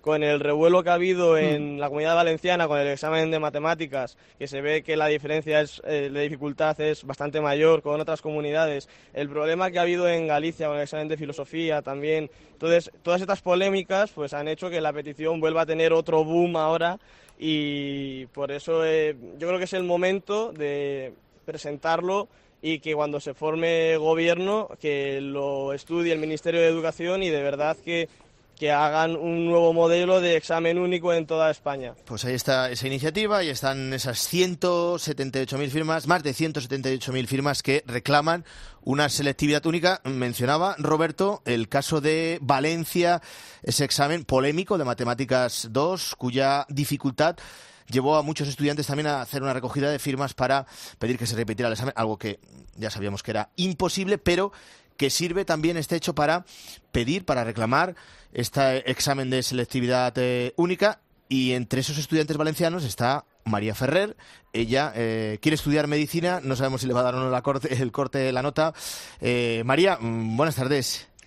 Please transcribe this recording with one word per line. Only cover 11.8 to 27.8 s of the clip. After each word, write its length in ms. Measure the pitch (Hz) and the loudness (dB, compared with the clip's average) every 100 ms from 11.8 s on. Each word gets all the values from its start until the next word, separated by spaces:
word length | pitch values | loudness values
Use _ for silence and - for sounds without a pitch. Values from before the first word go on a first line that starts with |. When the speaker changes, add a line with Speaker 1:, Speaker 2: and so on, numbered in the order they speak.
Speaker 1:
también. 500 | 143 139 147 156 151 - - | -4 -6 -2 -2 -2 -12 -20
Entonces, 380 | _ 160 170 170 - | _ 2 2 2 -10
todas 200 | 170 180 | -2 0
estas 180 | 185 190 | 0 -4
polémicas, 720 | - 175 196 196 175 190 208 | 2 2 2 0 0 0 0
pues, 240 | - 143 | -2 -8
han 120 | 143 147 | -6 -6
hecho 220 | 160 185 | -6 -4
que 140 | 170 | -2
la 100 | 156 | -2
petición 480 | 147 147 147 156 165 | -4 -8 -6 -2 0
vuelva 220 | 156 160 | 0 2
a 40 | 156 | 0
tener 280 | 160 160 | 2 4
otro 280 | 165 165 160 | 4 4 2
boom 360 | 156 170 175 165 | 4 2 2 2
ahora 400 | 156 165 170 185 _ - - _ | 0 2 0 -2 _ -20 -20 _
y 880 | 160 156 147 143 143 139 139 131 127 | -2 0 -2 -4 -6 -6 -6 -10 -12
por 260 | - 139 | -8 -6
eso, 320 | 143 151 165 | -6 -2 0
eh, 320 | 160 160 151 139 117 135 | 2 2 2 -2 -10 -8
yo 100 | 165 | -2
creo 80 | 180 | -2
que 80 | |
es 80 | 180 | -2
el 120 | 190 | -2
momento 680 | 180 175 185 196 - 208 226 | 0 2 2 0 -2 -4 -4
de 640 | 156 147 143 143 139 131 - _ _ - | -4 -4 -2 -4 -6 -8 -14 _ _ -14
presentarlo 840 | 135 - 143 160 165 180 196 196 _ _ _ | -10 -8 -6 0 0 0 -2 -4 _ _ _
y 200 | 156 160 | -4 -4
que 140 | 156 | -2
cuando 260 | 151 147 147 | -2 -2 -4
se 120 | 147 | -8
forme 640 | 131 156 160 165 165 160 160 | -6 -4 0 0 2 2 2
gobierno, 720 | 156 160 165 170 190 208 208 - | 2 2 2 2 0 -2 -2 -6
que 400 | 151 143 139 139 | -4 -2 -2 -4
lo 500 | 139 139 139 139 139 | -4 -4 -4 -4 -4
estudie 400 | 139 - 165 170 | -6 -4 -2 0
el 60 | 160 | 0
Ministerio 420 | 156 156 170 165 | -2 -4 -2 4
de 80 | 165 | 4
Educación 540 | 165 160 151 170 190 | 4 -2 -4 -2 -2
y 80 | 185 | 0
de 120 | 151 | 0
verdad 340 | 143 139 147 160 | 0 0 -2 -2